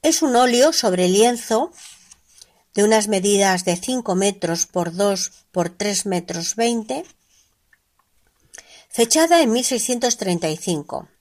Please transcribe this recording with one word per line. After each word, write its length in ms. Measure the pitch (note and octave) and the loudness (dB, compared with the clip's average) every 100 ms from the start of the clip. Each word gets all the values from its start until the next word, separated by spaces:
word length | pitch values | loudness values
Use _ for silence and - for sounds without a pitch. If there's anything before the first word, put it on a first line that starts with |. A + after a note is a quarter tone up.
Es 160 | D#4 D#4+ | 0 0
un 140 | D4+ | 2
óleo 380 | A#3+ B3 A#3+ C#4+ | 4 4 6 4
sobre 340 | D#4+ A3 F3+ F3+ | 4 0 2 2
lienzo 640 | F#3+ A#3 A#3+ - A3 D#4+ - - - _ - _ _ - _ _ | 4 4 2 -2 -2 -2 -8 -20 -20 _ -20 _ _ -20 _ _
de 80 | - | 0
unas 240 | G#3 A3 G#3 | 2 2 0
medidas 580 | G3+ G3 G3+ G3 F#3 | -2 0 2 2 0
de 120 | F3+ F3 | -2 -4
cinco 400 | - B3+ A#3 F#3 | -4 -6 -4 0
metros 500 | G3 G3 E3 E3+ - | -2 -2 -6 -4 -4
por 260 | F#3 E3+ | -4 -6
dos 380 | E3+ G3+ F#3+ - _ _ | -2 -2 -2 -6 _ _
por 160 | - E3+ | -4 -4
tres 380 | - G#3 G3 G3+ | -4 -6 -4 -4
metros 500 | F3 F3 E3+ E3+ G#3 | -4 -6 -10 -8 -2
veinte, 480 | A#3 A#3 G#3+ C4+ F#4 _ _ _ _ _ _ _ _ _ _ _ _ _ _ - - - _ | -2 -2 -6 -10 -10 _ _ _ _ _ _ _ _ _ _ _ _ _ _ -20 -20 -20 _
fechada 540 | - A#3 D#4 E4 E4+ | -2 0 2 4 4
en 100 | C4+ | 4
mil 120 | A3+ | 2
seiscientos 520 | - B3 - B3 A#3+ - | -2 -4 -4 -2 -2 -2
treinta 340 | F#3+ F3 E3 | -2 -2 -2
y 60 | D#3 | -4
cinco. 500 | - D#3+ C#3+ C#3 - _ | -4 -6 -6 -12 -14 _